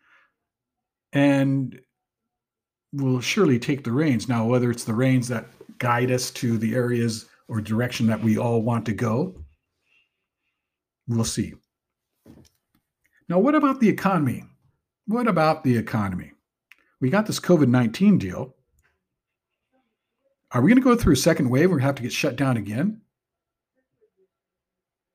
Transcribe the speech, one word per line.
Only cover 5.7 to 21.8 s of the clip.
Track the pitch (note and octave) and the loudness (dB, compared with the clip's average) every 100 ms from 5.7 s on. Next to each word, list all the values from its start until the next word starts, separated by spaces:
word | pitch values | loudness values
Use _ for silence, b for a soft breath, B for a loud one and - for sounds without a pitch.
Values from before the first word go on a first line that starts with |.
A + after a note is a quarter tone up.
| - | -6
guide | A#2+ A#2+ B2+ | -2 0 0
us | B2+ - | -2 -4
to | - A#2+ A2+ | -6 -2 -2
the | A2 | -2
areas | A2 A#2+ A#2+ A#2 G#2+ - b - | -2 -2 -2 -2 -4 -12 b -10
or | A2+ | -8
direction | G2+ A2 B2 - A2+ | -4 -2 -2 -2 -2
that | G#2+ | 0
we | A2+ G#2+ | 0 0
all | A#2+ A#2 | 0 -2
want | A2+ A2+ A2+ | -2 -2 -4
to | |
go, | G2 A2+ A#2 F#3 - - _ _ _ _ _ _ _ _ _ _ _ _ _ _ _ - | -4 -2 -2 -4 -8 -20 _ _ _ _ _ _ _ _ _ _ _ _ _ _ _ -6
we'll | A2+ | -4
see. | A2 - F2 - _ _ _ _ _ _ - - _ _ _ _ _ _ _ _ - | -2 -4 -6 -8 _ _ _ _ _ _ -20 -20 _ _ _ _ _ _ _ _ -2
Now, | F3 | 2
what | B3+ | 4
about | D4+ C#4+ C4 | 4 2 2
the | G#3+ | 2
economy? | - F#3+ F3 C3+ - - _ _ _ _ _ - | 2 0 0 0 -4 -10 _ _ _ _ _ -6
What | A#3 A#3 | -2 0
about | E3 D#3 D#3 | 2 2 0
the | C3 A#2 | 0 0
economy? | G#2 A2+ G2 F2+ D#2 _ _ _ _ b b b | 0 -4 -4 -6 -10 _ _ _ _ b b b
We | C3 | 0
got | G3 G#3+ | 0 -2
this | C#3 | -2
covid | - E3+ C3 | 2 4 4
nineteen | B2+ A#2 - G3+ D#3+ | 4 2 2 4 4
deal. | F#2+ F2+ B2+ _ _ _ _ _ _ _ _ _ _ _ _ _ _ _ _ _ _ _ - | 0 -8 -12 _ _ _ _ _ _ _ _ _ _ _ _ _ _ _ _ _ _ _ -6
Are | B2 | 2
we | D3+ | 4
gonna | C4 | 4
go | B3+ | 4
through | A#3 - | 2 2
a | C3 | 2
second | E3 E3 B2+ | 2 0 0
wave? | C3 F#3 | 2 2
We | D3+ | 2